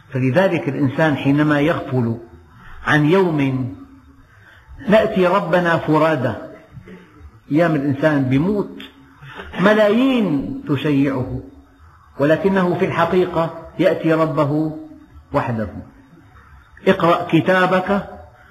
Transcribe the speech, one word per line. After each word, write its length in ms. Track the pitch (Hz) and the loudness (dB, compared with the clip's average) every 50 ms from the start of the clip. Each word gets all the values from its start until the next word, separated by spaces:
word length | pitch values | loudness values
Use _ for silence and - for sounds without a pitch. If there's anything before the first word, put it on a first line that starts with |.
| - - - | -20 -8 -4
فلذلك 560 | 131 127 131 127 165 190 196 185 156 - 135 | -2 0 2 2 2 2 2 0 0 -2 -4
الإنسان 460 | 135 139 147 131 120 - 160 160 143 | -2 0 0 0 0 0 0 0 0
حينما 440 | 135 - 139 139 147 151 151 147 143 | 0 0 2 2 2 2 2 2 2
يغفل 580 | 143 151 170 - - - 127 127 120 113 120 - - - - - - - - - - - - - - | 2 0 0 -2 -4 -4 -2 -2 0 0 -2 -6 -8 -16 -20 -20 -20 -20 -20 -20 -20 -20 -20 -8 -2
عن 200 | - 131 151 147 | 0 2 4 4
يوم، 720 | 147 170 196 196 180 160 147 139 135 131 127 131 117 - - - - - - - - - - - _ - - - - - - - - - - - - | 4 4 4 4 2 2 0 0 0 0 -2 -4 -6 -8 -12 -18 -20 -20 -20 -20 -20 -20 -20 -20 _ -20 -20 -20 -20 -20 -20 -20 -20 -20 -10 -2 2
نأتي 380 | 196 220 214 208 - 190 185 175 | 4 4 4 2 0 0 2 2
ربنا 500 | 175 202 180 165 175 180 175 170 170 156 | 2 0 0 0 0 0 2 2 0 0
فرادى، 560 | - - 151 147 151 160 160 143 123 127 107 - - - - - - _ - - - - - - - - - - - - - - _ - | 0 0 2 2 4 2 2 0 -2 -4 -4 -6 -10 -16 -18 -20 -20 _ -20 -20 -20 -20 -20 -20 -20 -20 -20 -20 -20 -20 -20 -20 _ -2
أيام 240 | 139 151 175 170 160 | 0 2 2 2 2
الإنسان 480 | 143 139 147 135 - - 156 151 143 135 | 0 0 -2 -2 0 0 0 2 2 0
بيموت 600 | 123 131 135 151 190 214 202 190 - - - - - - - - - - - - - - - - - - - | 0 0 0 0 0 0 -2 -4 -6 -10 -14 -18 -20 -20 -20 -20 -20 -20 -20 -20 -20 -18 -18 -16 -12 -4 0
ملايين 1000 | 180 202 214 214 214 208 208 233 262 269 262 247 214 185 151 139 - 95 - - - - | 2 4 4 4 4 4 4 2 2 2 2 2 0 0 0 -2 -4 -6 -8 -10 -4 -4
تشيعه، 760 | 151 131 143 156 147 135 139 147 - 127 123 95 123 127 - - - - - _ _ _ - - - _ - - - - | -4 -2 0 0 2 2 2 0 0 -4 -4 -6 -8 -10 -10 -12 -18 -20 -20 _ _ _ -20 -20 -20 _ -20 -20 -4 0
ولكنه 560 | 139 147 156 151 196 196 190 196 180 180 170 151 | 2 2 2 2 2 0 2 2 2 0 0 0
في 60 | 185 | -2
الحقيقة 840 | 170 135 156 170 170 190 185 180 160 - 160 165 160 - - - - - - | -2 0 0 0 2 2 2 0 0 0 -2 -2 -2 -6 -10 -16 -14 -4 0
يأتي 340 | 156 175 165 - - 160 160 | 0 2 2 0 0 0 2
ربه 640 | 156 160 156 147 - 151 139 147 151 156 156 151 - - - - - - - - - - _ - | 2 2 0 0 0 0 0 0 -2 -2 -4 -6 -8 -14 -16 -18 -20 -20 -20 -20 -20 -16 _ -4
وحده. 360 | - - - 120 110 107 95 - 90 87 - - - - _ - - - - - - - - - - - _ - - - 190 | -4 -2 -2 -4 -4 -6 -6 -8 -12 -16 -18 -20 -20 -20 _ -20 -20 -20 -20 -20 -20 -20 -20 -20 -20 -20 _ -20 -4 0 0
"اقرأ 400 | 190 - 170 165 175 170 - - | 0 2 2 2 2 0 0 0
كتابك، 800 | - 160 - - 185 185 185 180 180 185 185 190 196 202 185 - - - - - - - - - | 0 0 2 2 2 2 2 2 0 0 0 0 -2 -4 -4 -8 -14 -18 -20 -20 -20 -20 -20 -20